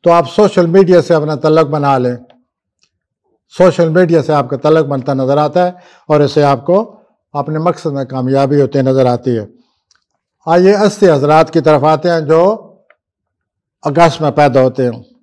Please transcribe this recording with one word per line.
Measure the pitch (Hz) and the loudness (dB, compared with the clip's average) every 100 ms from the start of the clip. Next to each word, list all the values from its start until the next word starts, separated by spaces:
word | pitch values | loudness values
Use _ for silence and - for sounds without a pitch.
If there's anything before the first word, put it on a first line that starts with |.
तो | 175 | 2
आप | 170 143 | 0 0
सोशल | - 208 196 170 | 0 0 0 0
मीडिया | 180 185 180 | 2 4 2
से | 156 | 2
अपना | 165 151 147 | -2 -2 -4
तल्लुक | 156 156 151 | 0 0 0
बना | 151 143 135 | -2 -2 0
लें। | 123 120 _ _ _ _ _ _ _ _ _ _ _ _ _ | -2 -6 _ _ _ _ _ _ _ _ _ _ _ _ _
सोशल | - 180 - 170 | 0 0 2 0
मीडिया | 156 180 165 | 0 2 0
से | 143 | 0
आपका | 151 127 135 | -2 -2 -4
तल्लुक | 151 160 143 | 0 0 0
बनता | 139 127 | -6 -4
नज़र | 135 131 143 | -4 -2 -2
आता | 151 180 180 | 0 0 -2
है | 180 _ _ - | -4 _ _ -2
और | 151 | 0
इससे | 143 151 | 2 2
आपको | 143 135 - 185 226 _ _ _ _ 147 | 0 0 0 -2 -2 _ _ _ _ -10
अपने | 143 156 | -8 -4
मकसद | 170 170 160 | -4 -4 -6
में | 139 131 | -8 -8
कामयाबी | 131 127 135 139 143 | -6 -2 0 0 0
होते | 135 139 | 0 0
नज़र | 131 131 127 | 0 0 0
आती | 123 127 | -2 -4
है। | 117 104 _ _ _ _ _ _ _ _ _ - | -6 -8 _ _ _ _ _ _ _ _ _ -2
आइए, | 175 185 | 2 2
अस्सी | 202 208 208 190 | 2 0 2 2
हजरात | 147 143 156 170 | 2 2 2 2
की | 170 | 0
तरफ | 147 147 | 2 2
आते | 147 156 175 | 2 0 -2
हैं | 170 151 | -4 0
जो | 160 180 220 - _ _ _ _ _ _ _ _ _ _ _ 151 | 2 2 -2 -10 _ _ _ _ _ _ _ _ _ _ _ -6
अगस्त | 143 165 - | 2 2 2
में | 151 | -4
पैदा | 147 143 135 | 2 2 2
होते | 127 127 | 0 -2
हैं। | 123 117 - _ | -6 -6 -18 _